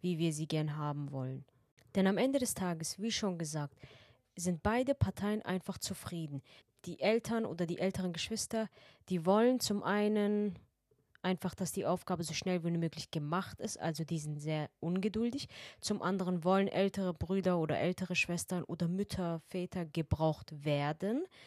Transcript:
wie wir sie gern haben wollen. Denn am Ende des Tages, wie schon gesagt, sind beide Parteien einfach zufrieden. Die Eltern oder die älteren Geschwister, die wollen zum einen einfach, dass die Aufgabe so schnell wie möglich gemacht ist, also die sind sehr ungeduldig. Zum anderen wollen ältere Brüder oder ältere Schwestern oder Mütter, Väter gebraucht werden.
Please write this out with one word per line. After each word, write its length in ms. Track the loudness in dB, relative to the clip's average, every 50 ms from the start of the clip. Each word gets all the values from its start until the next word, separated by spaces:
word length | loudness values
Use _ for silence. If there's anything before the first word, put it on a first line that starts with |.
wie 160 | -2 -2 0 2
wir 140 | 2 2 2
sie 140 | 0 -2 0
gern 300 | 0 0 0 0 0 -2
haben 340 | -2 -2 -2 -2 -4 -4
wollen. 340 | -4 -4 -4 -4 -4 -6 -10 -14 _ _ _ _ _ _ -20 -2 2
Denn 120 | 4 4 4
am 100 | 4 4
Ende 220 | 4 2 2 2
des 140 | 0 0 -2
Tages, 460 | -2 -2 -2 -2 -2 -4 -6 -6 -4
wie 120 | -4 -2
schon 260 | -2 0 0 -2 -2 -2
gesagt, 400 | -4 -4 -2 -2 -4 -4 -6 -12 -20 -20 -20 -20 -20 -20 _ _ _ _ _
sind 280 | -4 -2 -2 0 0 2
beide 300 | 2 2 2 2 2 2
Parteien 480 | 2 2 0 2 0 -2 -2 -2 -2
einfach 360 | -2 -2 -2 -2 -4 -6 -8 -6
zufrieden. 640 | -6 -6 -6 -8 -8 -8 -6 -6 -6 -6 -6 -8 -10 -12 -18 -20 -20 _ _ _ -12
Die 140 | -12 -6 0
Eltern 460 | 2 2 2 2 2 0 -2 -2 -2
oder 200 | -2 -2 -2 -2
die 140 | -2 -2 0
älteren 340 | 0 0 0 0 -2 -2 -4
Geschwister, 560 | -4 -6 -6 -4 -6 -4 -4 -2 -2 -2 -4 -6 -12 -20 -20 -20 _ _ -2
die 160 | -2 2 4
wollen 340 | 6 6 8 8 6 6 4
zum 220 | 2 0 0 0
einen 800 | 0 2 2 4 4 4 4 4 4 2 2 2 2 0 -2 -6 -10 _ _ _ _ _ _ _ _ _ _ _
einfach, 340 | -2 0 0 0 -2 -4 -4
dass 160 | -4 -4 -4
die 140 | -2 -2 0
Aufgabe 380 | 0 0 0 -2 -2 -4 -2 -2
so 100 | -4 -6
schnell 300 | -4 -2 0 0 0 2
wie 80 | 0
möglich 400 | 0 0 0 -2 -2 -6 -8 -6
gemacht 480 | -4 -4 -2 0 0 -2 -2 -4 -6 -8
ist, 200 | -8 -8 -6 -4
also 240 | -4 -4 -2 -2 -4
die 160 | -2 -2 -4
sind 200 | -2 -4 -6 -4
sehr 300 | -2 -2 -2 0 -2 -4 -6 _
ungeduldig. 680 | -4 -2 0 0 0 0 0 0 0 0 -2 -4 -6 -10 -12 -16 -18 -18 -16 -10
Zum 220 | -4 -4 -2 0
anderen 420 | 0 0 0 0 0 0 0 2 4
wollen 240 | 4 6 6 4 4
ältere 460 | 2 2 2 2 2 0 -2 -2 -2
Brüder 440 | -2 -2 0 0 2 2 4 4 4
oder 220 | 2 2 2 2
ältere 360 | 2 0 0 0 -2 -2 0
Schwestern 480 | 0 0 0 -2 -4 -4 -2 -4 -4 -4
oder 240 | -4 -2 -2 0 0
Mütter, 520 | 0 0 -2 -2 -2 -2 -2 -2 -2 -4 -6 -6
Väter 380 | -4 -4 -4 -4 -4 -4 -4
gebraucht 800 | -2 -2 -2 0 0 2 4 4 4 2 2 -4 -12 -12 -4 0
werden. 640 | 2 2 4 2 2 0 0 -2 0 0 0 -2 -4 -8 -14 -20